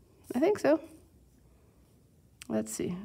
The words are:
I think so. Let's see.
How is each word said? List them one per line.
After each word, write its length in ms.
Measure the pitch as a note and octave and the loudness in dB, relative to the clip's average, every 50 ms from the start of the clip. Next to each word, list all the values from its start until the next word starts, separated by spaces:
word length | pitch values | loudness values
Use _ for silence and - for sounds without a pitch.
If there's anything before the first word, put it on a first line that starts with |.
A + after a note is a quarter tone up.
| - _ _ _ - - - | -20 _ _ _ -18 -6 -2
I 40 | A#3+ | 2
think 200 | D4 F#4+ G#4+ - | 2 2 2 2
so. 220 | - C4+ D4+ D#4 - - - - - _ _ - - _ _ _ - - - _ _ - _ _ - _ _ _ _ _ _ _ _ - _ _ - - | 4 4 4 4 2 -6 -18 -20 -20 _ _ -20 -20 _ _ _ -20 -20 -20 _ _ -20 _ _ -20 _ _ _ _ _ _ _ _ -20 _ _ -12 -6
Let's 240 | A#3 G#3+ A3 A3 - | -4 -4 -4 -4 -6
see. 240 | - F#3 F3+ F3+ F3+ G3+ | -6 -6 -6 -6 -8 -10